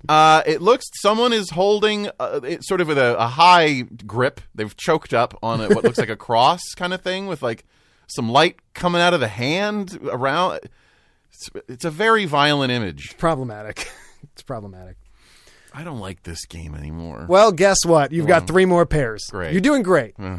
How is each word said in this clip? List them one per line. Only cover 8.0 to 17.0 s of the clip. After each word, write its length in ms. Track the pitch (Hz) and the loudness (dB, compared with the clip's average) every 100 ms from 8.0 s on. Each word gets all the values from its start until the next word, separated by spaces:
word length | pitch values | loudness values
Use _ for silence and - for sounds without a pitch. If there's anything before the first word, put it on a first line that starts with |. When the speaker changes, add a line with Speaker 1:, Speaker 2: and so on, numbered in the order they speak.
| - | -14
Speaker 1:
some 220 | - 113 | -6 0
light 260 | 131 170 - _ | 2 2 0 _
coming 280 | - 175 175 | -6 -2 2
out 120 | 175 | 2
of 60 | 175 | 2
the 80 | 113 | 0
hand 720 | 101 123 175 208 208 190 180 | -4 -4 -2 -4 -4 -8 -10
around. 580 | 139 123 135 156 185 80 - - _ _ _ _ _ | -8 -4 -2 0 -2 -4 -12 -20 _ _ _ _ _
It's, 160 | _ - - - | _ -18 -18 -16
it's 160 | 123 | -10
a 80 | 170 | -8
very 320 | 151 220 226 | -2 2 2
violent 480 | 185 143 147 147 131 | 2 2 2 2 0
image. 340 | 123 98 71 - | -2 -4 -8 -16
Speaker 2:
It's 80 | - | -4
problematic. 760 | 165 147 127 107 107 - - - | -2 -2 -6 -12 -14 -12 -14 -16
<laughs> 40 | - _ 147 | -20 _ -20
It's 120 | - | -20
problematic. 520 | - 120 101 92 92 - _ _ _ _ _ _ _ | -14 -12 -14 -18 -20 -20 _ _ _ _ _ _ _
Speaker 1:
I 100 | 135 | -18
don't 160 | 170 131 | -14 -12
like 240 | 95 92 | -12 -12
this 220 | - 82 - | -14 -14 -14
game 300 | 85 82 78 | -14 -14 -12
anymore. 500 | 73 82 | -12 -12